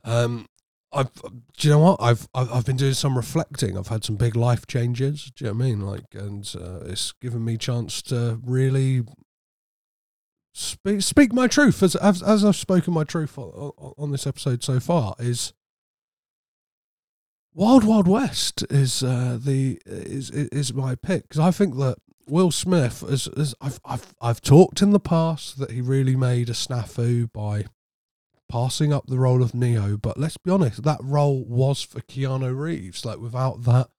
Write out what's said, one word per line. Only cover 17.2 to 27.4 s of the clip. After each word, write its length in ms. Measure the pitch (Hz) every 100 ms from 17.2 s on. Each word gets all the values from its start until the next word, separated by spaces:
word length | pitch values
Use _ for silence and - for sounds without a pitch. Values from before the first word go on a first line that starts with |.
| _ _ _
Wild 300 | 156 208 262
Wild 240 | 214 220 175
West 560 | 214 269 - - - -
is, 320 | 143 131 -
uh, 360 | 127 123 123 120
the, 380 | 135 135 135 -
is, 460 | - 98 - 135 120
is, 180 | 139 147
is 260 | 143 131
my 200 | 127 131
pick, 340 | 127 - 180 -
'cause 100 | 151
I 120 | 170
think 260 | 170 202 127
that 200 | 135 - _ _ -
Will 240 | 156 185
Smith 520 | - 180 175 123 - -
is, 220 | 135 -
is, 260 | - 147 -
I've, 180 | 139 -
I've, 300 | - - - _
I've 200 | 117 117
talked 400 | - 143 190 -
in 100 | 202
the 80 | 202
past 580 | - 165 165 160 - 135
that 120 | 135
he 100 | 120
really 340 | 123 135 131 131
made 320 | 127 123 120
a 40 |
snafu 760 | 113 - 123 101 - 120 120 117
by 340 | 107